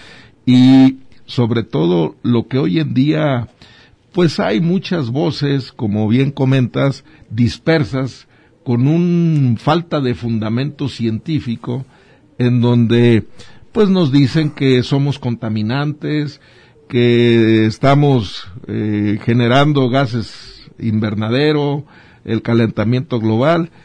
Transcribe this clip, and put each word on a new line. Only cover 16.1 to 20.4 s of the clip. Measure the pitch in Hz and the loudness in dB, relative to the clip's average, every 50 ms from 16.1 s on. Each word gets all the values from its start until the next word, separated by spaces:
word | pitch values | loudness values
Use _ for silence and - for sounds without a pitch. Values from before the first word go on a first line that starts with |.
| 151 151 147 143 - - _ _ _ _ _ _ _ _ _ - | -4 -4 -4 -6 -8 -14 _ _ _ _ _ _ _ _ _ -4
que | - 120 120 120 120 117 120 120 117 117 113 110 113 110 110 | 0 2 2 4 4 4 4 4 4 4 4 4 4 4 2
estamos, | 110 104 - - 139 143 143 147 143 135 123 98 - - - - 90 87 120 - | 0 0 0 2 2 4 4 4 4 2 2 0 -4 -10 -14 -16 -18 -20 -18 -12
eh, | - 104 113 107 107 104 104 104 104 104 104 - | -10 -6 -6 -4 -2 -2 -2 0 0 -2 -2 0
generando | 117 117 123 120 117 123 139 147 151 147 139 131 120 | 0 0 2 2 2 2 2 2 2 2 0 0 0
gases | 123 139 139 110 120 117 101 - - - | 0 0 -2 -2 -4 -6 -8 -8 -12 -20